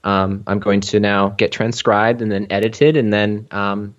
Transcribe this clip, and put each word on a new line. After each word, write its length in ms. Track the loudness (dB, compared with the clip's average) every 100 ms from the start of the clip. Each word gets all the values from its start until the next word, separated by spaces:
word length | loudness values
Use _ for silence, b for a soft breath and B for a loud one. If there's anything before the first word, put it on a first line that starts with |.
| -2
um, 360 | 0 0 -4 -4
I'm 120 | -2
going 240 | 0 0
to 180 | 2 0
now 300 | 2 2 0
get 200 | 0 -2
transcribed 680 | 0 -4 -2 2 4 2 0
and 100 | -2
then 160 | -4 -2
edited. 440 | -2 -2 2 2 4
And 120 | 2
then, 380 | 2 0 -2 -6
um, 420 | -6 -4 -4 -8